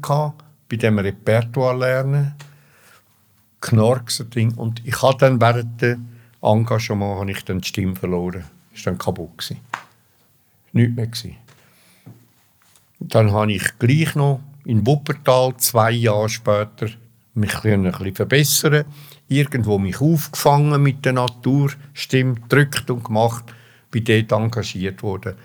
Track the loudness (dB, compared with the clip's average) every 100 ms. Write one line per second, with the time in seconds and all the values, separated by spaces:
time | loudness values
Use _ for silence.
0 | -2 -2 -2 -8 _ _ -10 0 2 2
1 | 0 -2 0 0 0 0 0 0 0 0
2 | 0 0 -2 -6 -18 _ _ _ _ _
3 | _ _ _ _ _ _ 0 4 4 2
4 | -4 -8 -6 -2 -2 -2 -6 -6 -8 0
5 | 2 4 4 4 4 2 -2 -2 -2 -2
6 | -8 -20 _ _ 0 2 2 -2 -2 -4
7 | -4 -4 -6 -8 -6 -6 -6 -4 -4 -4
8 | -4 -2 -4 -6 -12 -20 _ -10 -6 -4
9 | -4 -6 -10 -12 -12 -14 -12 -14 -14 _
10 | _ _ _ _ _ _ _ 0 2 0
11 | -6 -8 -14 -16 _ _ _ _ _ _
12 | -20 -20 _ _ _ _ _ _ _ -16
13 | 0 4 4 2 0 -2 -4 0 2 2
14 | 2 0 0 0 -6 -14 -2 0 2 2
15 | 0 -2 2 4 2 0 0 2 2 2
16 | 2 2 0 -2 0 0 0 -6 -10 -10
17 | _ _ _ -4 -2 -2 0 2 0 -2
18 | -6 -4 0 2 2 0 2 0 -2 -12
19 | -20 -18 -2 0 0 0 0 0 0 0
20 | 2 2 -2 0 4 4 4 4 2 0
21 | -2 0 -2 -4 0 2 0 -4 -16 -14
22 | -2 0 0 -2 2 2 2 -2 -6 -6
23 | -2 0 0 -2 -12 -20 _ _ _ -4
24 | 2 2 2 0 0 -4 -6 -6 -6 -6
25 | -8 -6 -8 -12